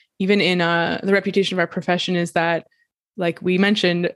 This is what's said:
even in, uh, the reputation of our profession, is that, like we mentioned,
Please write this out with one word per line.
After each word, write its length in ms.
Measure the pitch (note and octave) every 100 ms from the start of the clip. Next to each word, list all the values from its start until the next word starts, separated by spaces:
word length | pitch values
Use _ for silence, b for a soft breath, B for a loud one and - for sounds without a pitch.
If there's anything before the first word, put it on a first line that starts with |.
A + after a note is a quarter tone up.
| B -
even 200 | F#3+ G3+
in, 200 | E3+ F3+
uh, 400 | E3+ E3+ E3+ E3
the 100 | G3
reputation 440 | G3 G3 G3 F3+ F#3
of 20 |
our 80 | E3+
profession, 480 | F#3 - F3 -
is 160 | F3+ E3+
that, 360 | F3 E3 E3 - _ _ _ _ -
like 260 | E3+ E3
we 160 | F3+ F#3
mentioned, 520 | G3+ G#3+ F3+ F3 F3